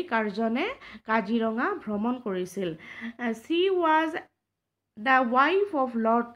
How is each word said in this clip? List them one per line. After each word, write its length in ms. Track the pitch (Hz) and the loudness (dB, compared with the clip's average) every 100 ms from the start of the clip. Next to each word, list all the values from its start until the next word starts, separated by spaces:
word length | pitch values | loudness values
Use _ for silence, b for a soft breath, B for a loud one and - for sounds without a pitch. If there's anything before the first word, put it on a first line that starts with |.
| 349 | -2
কাৰ্জনে 540 | 226 214 190 226 240 415 571 B 220 - | -2 -2 -2 -2 -2 -4 -6 B -14 -2
কাজিৰঙা 580 | 220 196 233 226 226 339 381 214 | -2 0 0 0 -2 -2 -4 -6
ভ্ৰমণ 300 | 208 233 254 220 | -4 -2 -4 -4
কৰিছিল। 440 | 185 180 196 180 | -4 -6 -6 -6
আহ, 600 | 160 - - 233 - 240 226 - | -6 -12 -14 -14 -6 -6 -6 -2
"She 160 | 339 381 370 320 | 0 2 2 4
was 240 | 311 320 320 - _ _ _ _ _ _ 220 240 | 4 2 -4 -12 _ _ _ _ _ _ -4 4
the 100 | 262 247 247 | 4 4 4
wife 360 | 294 392 403 294 | 4 4 2 0
of 140 | 254 233 220 | 0 0 2
Lord 240 | 233 233 | 2 0